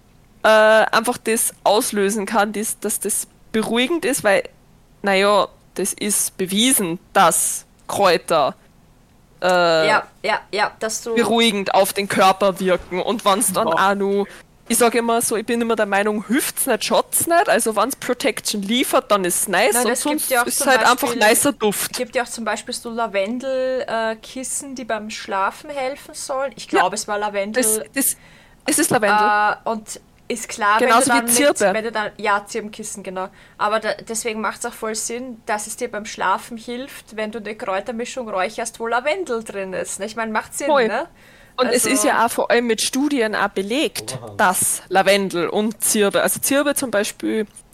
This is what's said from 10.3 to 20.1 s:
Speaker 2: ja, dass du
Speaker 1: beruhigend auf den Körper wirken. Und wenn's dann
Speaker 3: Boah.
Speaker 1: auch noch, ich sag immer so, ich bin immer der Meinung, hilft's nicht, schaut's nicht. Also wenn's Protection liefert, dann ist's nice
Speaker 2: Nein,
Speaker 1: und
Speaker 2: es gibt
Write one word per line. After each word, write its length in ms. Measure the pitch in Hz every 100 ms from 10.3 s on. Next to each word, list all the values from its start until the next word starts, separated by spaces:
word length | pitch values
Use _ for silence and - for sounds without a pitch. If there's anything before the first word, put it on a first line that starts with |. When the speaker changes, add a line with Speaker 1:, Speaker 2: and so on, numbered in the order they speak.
| 208 -
Speaker 2:
ja, 200 | 190 208 -
dass 220 | 220 -
du 120 | - 226
Speaker 1:
beruhigend 580 | 214 226 233 202 190
auf 200 | - 196
den 140 | - 196
Körper 520 | - 190 190 196 180
wirken. 420 | 185 180 - 180
Und 240 | - 220 -
wenn's 280 | 196 254
dann 120 | 185 220
Speaker 3:
Boah. 260 | 165 190
Speaker 1:
auch 40 | 196
noch, 320 | 196 202 202 - - _ -
ich 100 | 233
sag 180 | 240 233
immer 260 | 233 233
so, 140 | 240 214
ich 100 | 220
bin 140 | 233
immer 140 | 233 226
der 100 | 208
Meinung, 400 | 196 208 214 196
hilft's 380 | 247 - - -
nicht, 200 | 220 -
schaut's 420 | 180 - - -
nicht. 220 | 339 359
Also 260 | 185 226 214
wenn's 200 | 220 -
Protection 680 | - - 247 208 - 214
liefert, 500 | 196 240 285 311 -
dann 140 | 208 180
ist's 220 | 170 -
nice 260 | 180 226
Speaker 2:
Nein, 120 | 240 240
Speaker 1:
und 40 |
Speaker 2:
es 140 | 240
gibt 160 | 294